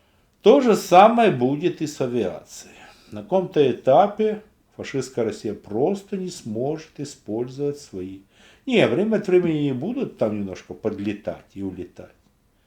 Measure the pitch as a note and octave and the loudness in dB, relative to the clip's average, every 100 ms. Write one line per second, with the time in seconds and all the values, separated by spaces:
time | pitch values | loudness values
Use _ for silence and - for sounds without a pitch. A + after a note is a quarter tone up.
0 | _ _ _ _ G3+ C#4 B3 G3 - F3 | _ _ _ _ 6 6 6 2 6 8
1 | A3 A#3+ G#3+ C3+ B2+ D3 F3 - D#3 - | 8 6 2 2 0 0 -4 -4 -8 -4
2 | B2+ A#2+ F#2 D#2+ - - - - - _ | -4 -2 -4 -6 -14 -20 -20 -20 -20 _
3 | _ G#2 G2+ F#3+ F3+ D3+ C3+ A#2+ C3 D3+ | _ -16 -2 -2 0 2 2 2 4 4
4 | G3+ G#3 G#3+ G#3 - _ _ - - C#3 | 4 0 -2 -4 -12 _ _ -14 -8 -6
5 | B2 - A2 G2+ A2 G2+ - G#2+ D#3 G3 | -6 -4 -4 -4 -8 -8 -8 -2 -2 -2
6 | - G3 F3+ - A#2 A2 C3+ D#3 - - | -6 -8 -8 -10 -10 -6 -6 -8 -12 -14
7 | C3+ - - A2 B2+ C3 C#3+ C#3+ - F#2+ | -14 -14 -10 -8 -8 -6 -8 -8 -12 -12
8 | F#2+ F#2+ _ _ - _ - A3+ A#2 C3 | -12 -14 _ _ -20 _ -2 2 2 2
9 | A3 G#3+ - F3+ E3+ D#3 C#3+ B2 F3+ B3+ | 0 -2 2 2 2 0 -2 -4 -6 -6
10 | - - A2 G#2 F#2+ F2 - F#2 A2 G2 | -8 -4 -4 -4 -8 -10 -14 -8 -6 -4
11 | G#2 G2+ - - - G2 G2 F2+ F2 - | -6 -6 -8 -12 -14 -12 -10 -10 -14 -18
12 | E2+ _ _ _ _ _ | -20 _ _ _ _ _